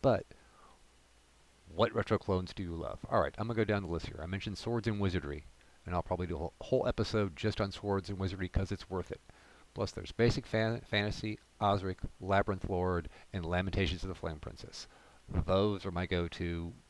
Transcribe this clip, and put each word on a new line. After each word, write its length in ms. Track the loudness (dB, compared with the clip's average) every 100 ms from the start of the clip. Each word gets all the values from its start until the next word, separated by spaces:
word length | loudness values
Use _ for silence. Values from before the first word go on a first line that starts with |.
but 240 | 4 2 0 -20 -20 -20 -20 -20 -20 -20 _ -20 -20 -20 -20 _ -10
what 200 | 2 4
retro 240 | 4 2 2
clones 340 | 2 0 0
do 100 | -6
you 120 | -6
love? 240 | -4 -6 -8 0
All 100 | 2
right, 140 | 2 0
I'm 80 | -2
gonna 100 | 0
go 80 |
down 180 | 2 0
the 60 | 0
list 180 | -4 -4
here. 140 | -8
I 40 | -6
mentioned 320 | -4 -4 -6
swords 300 | -2 0 0
and 120 | 2
wizardry, 460 | 2 2 -2 -8 -10 -20 -20 -16 -4
and 80 |
I'll 80 | -2
probably 240 | 0 -2 -2
do 100 | -2
a 20 |
whole, 140 | -4 -8
whole 260 | 0 2 2
episode 500 | 0 0 2 0 0
just 240 | -2 0
on 120 | -4
swords 380 | -2 0 0 -2
and 80 | -4
wizardry 300 | -2 -2 0
'cause 240 | 0 0
it's 180 | -4 -4
worth 200 | -6 -4
it. 100 | -10 -12 -20 -20 -20 -14
Plus, 180 | -4 -4
there's 220 | -4 -8
Basic 340 | 4 4 4 0
Fan-, 340 | 0 0 -2
Fantasy, 580 | 0 0 2 -2 -4 -6 _ 0
Osric, 380 | 4 4 0 -4 -8 -8
Labyrinth 480 | 4 4 4 0 0
Lord, 400 | 0 2 0 -2 -14 -8
and 140 | -4 0
Lamentations 560 | 0 2 2 2 0
of 60 | -4
the 60 |
Flame 260 | -4 -6 -6
Princess. 460 | -10 -12 -14 -14 -16 -18 -20 -20 -2
Those 580 | 0 4 4 4 2 -2
are 60 |
my 140 | -2 0
go-to 680 | 2 0 -2 -2 -2 -4 -10